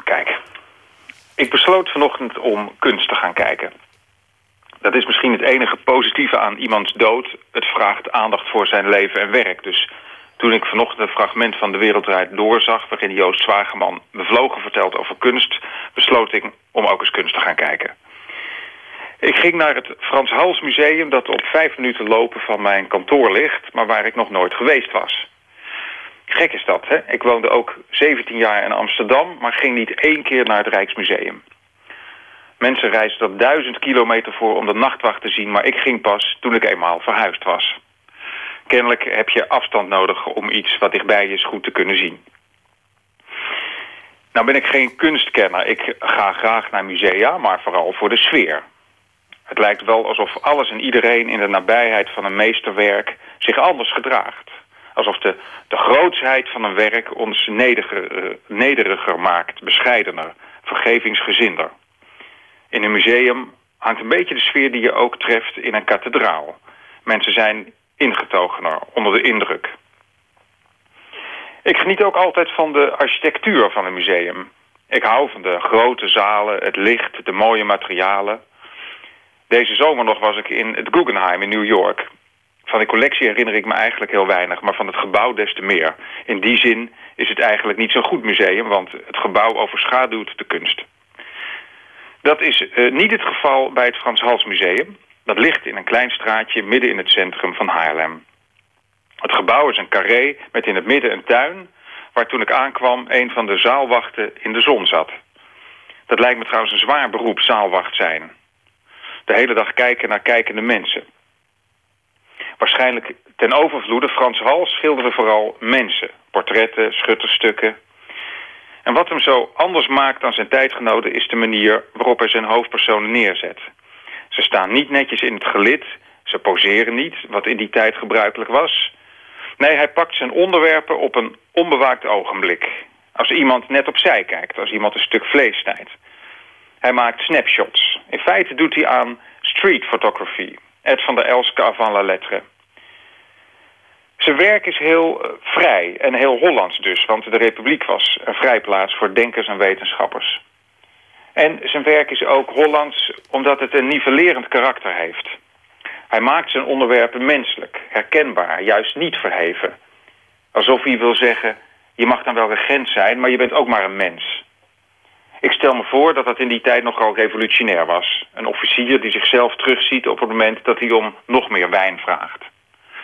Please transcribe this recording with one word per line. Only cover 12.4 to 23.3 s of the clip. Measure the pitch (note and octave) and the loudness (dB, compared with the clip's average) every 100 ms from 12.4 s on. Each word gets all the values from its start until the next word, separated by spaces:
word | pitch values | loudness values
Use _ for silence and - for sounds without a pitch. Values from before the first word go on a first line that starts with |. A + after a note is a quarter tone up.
| G#2+ A2 | 2 2
zag, | A#2 A2+ - | 2 0 -4
waarin | A#2+ G2 | -6 -2
Joost | G2 F#2 F#2+ | 2 2 2
Zwageman | A2 G2+ G2 G2+ F#2 F2+ - | 2 2 0 -2 -2 -2 -10
bevlogen | G2+ F#2 A#2 C3 - | -8 0 2 2 -2
vertelt | G#2 G#2+ F#2 - | -6 0 0 -2
over | - F#2+ | -6 -2
kunst... | B2 B2 - - - - - | 0 2 0 -2 -8 -12 -8
besloot | - - B2 A2 | 0 4 4 2
ik | A2 G#2+ - _ | -2 -4 -12 _
om | A#2 G2+ | 0 2
ook | F#2+ | 2
eens | F#2+ | 0
kunst | - - | -2 -2
te | - | -2
gaan | F#2 | -2
kijken. | - D2+ - - - _ - - - - - - - - - - - | 0 -2 -2 -8 -12 _ -20 -18 -16 -14 -14 -16 -18 -20 -18 -18 -2
Ik | - | 0
ging | - F3 | 2 2
naar | E3+ D3+ | 4 2
het | - - - | 0 -4 -10
Frans | - C3+ C3 | 0 0 2
Hals | B2+ F3+ - | 2 2 2
Museum... | D3 C3+ D3 D#3+ D3+ | 0 4 4 4 2
dat | C#3 - | 0 0
op | - | -4
vijf | - D#3 D#3+ - | 0 2 2 0
minuten | B2+ A#2+ G#2+ | -4 -2 2
lopen | A2+ A#2 - | 2 2 -2
van | - G#2 | -6 -2
mijn | G2+ G2 F#2+ | 0 0 0
kantoor | G2 - C#3+ A2+ | -4 2 4 4